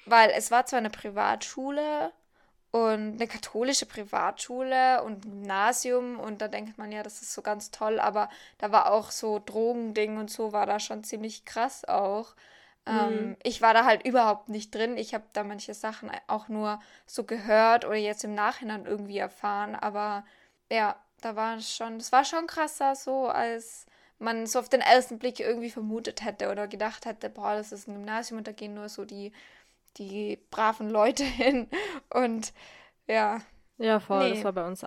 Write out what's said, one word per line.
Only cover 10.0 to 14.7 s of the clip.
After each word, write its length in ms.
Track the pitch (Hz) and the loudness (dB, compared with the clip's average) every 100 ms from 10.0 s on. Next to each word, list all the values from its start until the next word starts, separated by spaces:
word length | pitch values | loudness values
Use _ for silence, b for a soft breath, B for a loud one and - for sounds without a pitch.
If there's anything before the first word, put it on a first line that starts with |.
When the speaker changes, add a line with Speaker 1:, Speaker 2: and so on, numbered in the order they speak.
| 214 214 | -2 -2
Speaker 1:
und 140 | 214 | -8
so 220 | - 220 | -6 -2
war 120 | 208 202 | 0 0
da 140 | 208 | 0
schon 240 | - 214 | -4 -8
ziemlich 400 | - 220 220 - | -8 -8 -8 -12
krass 400 | - 226 254 - | -8 -2 -2 -2
auch. 500 | - 185 196 208 233 _ b b b b - | 0 0 2 -2 -6 _ b b b b -2
Ähm, 440 | 220 226 220 214 | 2 2 0 -2
Speaker 2:
Mhm. 60 | 190 | -4
Speaker 1:
ich 180 | 240 - | -4 4
war 120 | 226 | 6
da 100 | 226 | 8
halt 220 | 247 220 254 | 6 4 4
überhaupt 420 | 247 220 208 - | 4 4 2 -4
nicht 260 | 214 214 | -10 -6